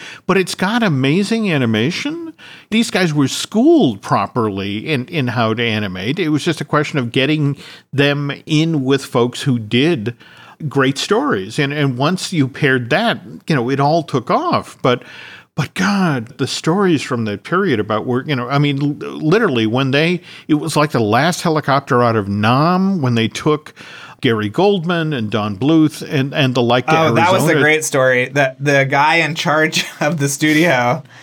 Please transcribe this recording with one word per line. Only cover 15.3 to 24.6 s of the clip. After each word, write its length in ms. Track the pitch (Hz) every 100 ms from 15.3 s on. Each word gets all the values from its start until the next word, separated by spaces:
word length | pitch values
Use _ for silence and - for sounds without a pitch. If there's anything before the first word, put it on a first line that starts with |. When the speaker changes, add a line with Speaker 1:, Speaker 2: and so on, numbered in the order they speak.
| - - -
Speaker 1:
but 180 | -
God, 640 | - 190 202 180 131 113 -
the 100 | 127
stories 540 | - 156 190 190 147
from 240 | - 127 220
that 180 | 202
period 380 | - 180 196 110
about 240 | 104 110 131
where, 180 | 123
you 120 | 135 131
know, 120 | 123
I 100 | 143
mean, 220 | 147 139
l-, 280 | 147 143 143
literally 560 | 69 156 214 208 123 110
when 240 | 127 135
they, 300 | 139 165 175 - - -
it 60 |
was 240 | 151 160 151
like 140 | 151
the 100 | 123
last 400 | 107 117 165 -
helicopter 600 | 170 156 143 139 - 123
out 140 | 120 113
of 140 | 98
Nam 720 | 101 107 131 160 185 190 190
when 140 | 127 117
they 120 | 113
took 460 | - 156 151 - - - - - -
Gary 280 | 127 110 104
Goldman 640 | 131